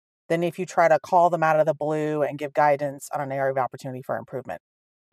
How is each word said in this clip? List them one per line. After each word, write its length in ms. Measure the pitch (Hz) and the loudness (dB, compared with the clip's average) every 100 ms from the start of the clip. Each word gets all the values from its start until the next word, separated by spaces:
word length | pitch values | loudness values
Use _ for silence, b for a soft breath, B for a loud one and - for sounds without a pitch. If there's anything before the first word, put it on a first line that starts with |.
| _ _ - | _ _ -4
than 140 | 170 | -2
if 160 | 175 - | -2 -4
you 80 | 175 | -4
try 220 | - 165 | 2 4
to 100 | 156 | 4
call 300 | - 180 170 | 2 4 4
them 140 | 170 | 4
out 160 | 160 156 | 2 4
of 80 | 156 | 2
the 80 | 147 | 0
blue 480 | 151 156 151 151 | -2 -2 -2 -2
and 160 | 143 147 | -2 -4
give 120 | 147 151 | -4 2
guidance 540 | 147 143 143 139 - | 2 2 -2 -8 -10
on 80 | 147 | -8
an 100 | 139 | -6
area 200 | 139 135 | -2 -2
of 80 | 135 | 0
opportunity 420 | 123 139 135 127 | -2 -6 -10 -10
for 160 | 131 117 | -6 -8
improvement. 440 | - 123 110 87 _ _ _ _ _ | -6 -10 -10 -12 _ _ _ _ _